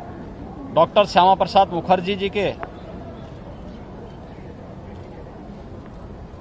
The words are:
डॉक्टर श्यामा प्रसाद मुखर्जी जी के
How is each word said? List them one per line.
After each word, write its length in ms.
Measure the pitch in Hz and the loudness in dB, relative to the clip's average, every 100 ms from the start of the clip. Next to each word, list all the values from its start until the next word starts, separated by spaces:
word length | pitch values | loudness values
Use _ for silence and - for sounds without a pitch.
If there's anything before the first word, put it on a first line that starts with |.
| - - - - - - - | -12 -10 -10 -10 -10 -10 0
डॉक्टर 320 | 143 170 220 202 | 4 6 6 6
श्यामा 280 | 190 185 185 | 8 8 8
प्रसाद 380 | 180 196 190 | 6 6 6
मुखर्जी 420 | 175 156 185 175 202 | 4 4 4 4 0
जी 140 | 196 | 0
के 160 | 208 170 113 - - - - - - - - - - - - - - - - - - - - - - - - - - - - - - - - - - - - - - | 2 0 0 -8 -12 -12 -12 -12 -12 -12 -12 -12 -12 -12 -12 -12 -12 -12 -12 -14 -12 -12 -12 -12 -12 -12 -12 -12 -12 -14 -14 -12 -12 -12 -12 -12 -12 -12 -12 -12 -8